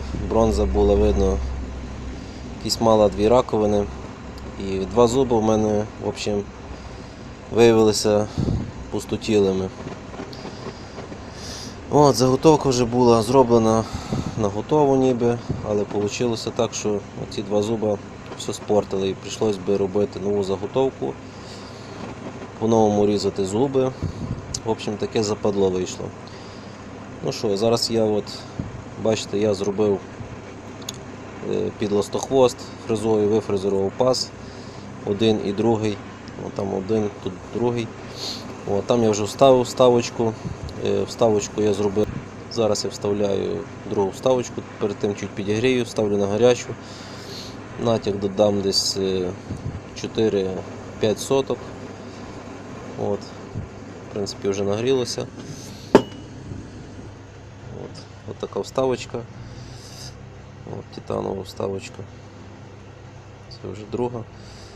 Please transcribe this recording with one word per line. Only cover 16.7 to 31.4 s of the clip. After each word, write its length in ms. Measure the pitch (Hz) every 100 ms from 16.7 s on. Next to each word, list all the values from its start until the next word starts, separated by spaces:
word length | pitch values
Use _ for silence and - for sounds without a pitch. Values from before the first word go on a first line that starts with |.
що 260 | - 107 101 - -
оці 180 | 107 -
два 200 | 98 104
зуба 360 | 104 113 107 101 - - - -
все 160 | -
спортили 560 | 104 - 104 92 98 95
і 40 |
прийшлось 440 | 90 101 - 110 98
би 200 | 90 98
робити 420 | 98 101 101 101
нову 240 | 98 104
заготовку, 720 | 95 95 101 131 135 - 135 - - - - - - - - - - - - - - -
по-новому 480 | 113 113 107 104 104
різати 380 | 104 98 95 95
зуби. 460 | 104 139 135 131 127 - - - - - - 113
В 40 |
общем, 280 | 110 - 104
таке 260 | 104 120
западло 460 | 104 104 110 98 95
вийшло. 360 | 92 90 - 95 - - - - - - - - - - -
Ну 80 | 147
що, 260 | 135 113 98
зараз 340 | 113 117 -
я 120 | 113
от, 200 | 110 104 101 - - - - - - -
бачите, 340 | 107 107 - 101
я 140 | 107
зробив, 460 | 95 101 98 107 95 - - - - - - - - - - - - - -